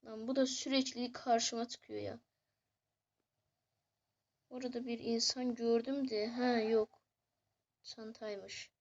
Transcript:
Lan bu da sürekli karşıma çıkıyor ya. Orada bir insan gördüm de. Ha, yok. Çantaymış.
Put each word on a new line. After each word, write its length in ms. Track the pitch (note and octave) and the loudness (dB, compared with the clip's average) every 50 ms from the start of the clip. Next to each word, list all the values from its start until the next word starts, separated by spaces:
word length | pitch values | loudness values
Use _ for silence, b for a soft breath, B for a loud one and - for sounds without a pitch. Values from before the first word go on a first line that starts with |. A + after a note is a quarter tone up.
| - | -12
Lan 240 | A3 A3 A3 A3 A3+ | -10 -8 -6 -2 0
bu 80 | C4 | 4
da 100 | C4+ C4 | 4 4
sürekli 640 | C4 - - - C#4+ C4 C4+ C4 - - A#3 A#3+ A#3+ - | 4 2 -2 -2 4 4 4 4 4 -2 -4 -6 -4 -6
karşıma 560 | - - C4 A#3+ A3+ A3+ - - A#3 A#3 A#3+ | -6 2 4 4 4 4 2 -2 -2 -4 -4
çıkıyor 320 | - - - - A3 - | -6 -12 -12 -8 -6 -4
ya. 180 | G#3 G3+ - A#3 _ _ _ _ _ _ _ _ _ _ _ _ _ _ _ _ _ _ _ _ _ _ _ _ _ _ _ _ _ _ _ _ _ _ _ _ _ _ _ _ _ _ _ _ _ _ | -4 -4 -6 -8 _ _ _ _ _ _ _ _ _ _ _ _ _ _ _ _ _ _ _ _ _ _ _ _ _ _ _ _ _ _ _ _ _ _ _ _ _ _ _ _ _ _ _ _ _ _
Orada 360 | B3+ B3+ C4 B3 B3 A#3+ B3 | -12 -6 -6 -4 -4 -4 -4
bir 120 | B3+ A#3 A3+ | -4 -4 -4
insan 560 | - A#3 A#3 A3+ A#3 - - C4 B3+ B3 A#3+ | 0 0 0 2 2 0 0 0 -2 -2 -2
gördüm 560 | A#3 A#3 A#3 A#3 A#3 A#3 B3+ C4+ C#4+ C4+ B3+ | 0 2 4 4 4 2 0 -2 -2 -2 0
de. 180 | A3+ G#3 G#3 A#3 | 0 -2 -2 -2
Ha, 160 | A#3 A#3+ B3 | -2 0 2
yok. 440 | B3 B3 A#3 A3 A3 A3+ A3 G#3+ - - _ _ _ _ _ _ _ _ _ _ _ _ _ _ _ _ _ _ | 4 4 4 4 4 4 4 4 2 -4 _ _ _ _ _ _ _ _ _ _ _ _ _ _ _ _ _ _
Çantaymış. 880 | - - - A3 A3 A3+ - A3+ G#3+ G#3 G3 F#3+ G3+ - - - - _ _ | -20 -16 -12 -12 -12 -12 -8 -6 -6 -6 -6 -8 -10 -12 -12 -12 -14 _ _